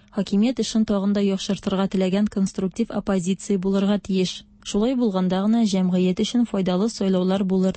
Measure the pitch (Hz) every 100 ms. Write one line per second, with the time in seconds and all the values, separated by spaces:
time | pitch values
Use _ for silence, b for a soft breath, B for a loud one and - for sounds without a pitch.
0 | b - 190 202 226 240 220 220 220 202
1 | 196 202 202 190 - 190 - 190 196 190
2 | 185 196 214 202 196 - 190 - 226 208
3 | 202 190 170 190 - 202 190 196 196 208
4 | - 190 180 - - - - 208 233 254
5 | 233 185 185 185 202 233 220 190 185 180
6 | 185 185 214 240 233 196 185 180 226 -
7 | 196 185 180 190 190 190 185